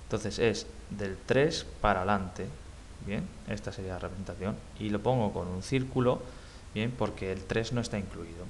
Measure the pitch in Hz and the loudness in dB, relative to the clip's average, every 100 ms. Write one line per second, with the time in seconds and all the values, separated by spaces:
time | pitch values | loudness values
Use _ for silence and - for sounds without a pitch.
0 | - 110 101 95 117 104 - - - 101 | -2 -2 -2 2 4 4 -4 -12 -10 -4
1 | 101 95 - 123 151 160 - - 107 95 | -4 -4 4 6 6 4 -6 2 4 6
2 | 92 104 92 - 98 143 - - - - | 6 4 2 -4 -6 -6 -12 -14 -14 -10
3 | - 107 185 - - 107 - 98 95 90 | -4 -2 -2 -8 -6 -4 -4 -6 -6 -4
4 | 92 92 95 90 92 110 - - 107 104 | -6 -6 -6 -2 -2 -2 -8 -6 0 2
5 | 107 127 107 90 87 92 95 135 131 131 | 4 4 4 2 -2 -2 2 2 2 4
6 | 123 135 - - - - - 104 113 127 | 6 4 0 -12 -14 -14 -6 -2 0 0
7 | 107 - 95 95 - 110 113 123 113 107 | -2 0 -2 -2 0 0 2 0 0 -2
8 | 92 98 85 85 95 | -2 -6 -8 -8 -10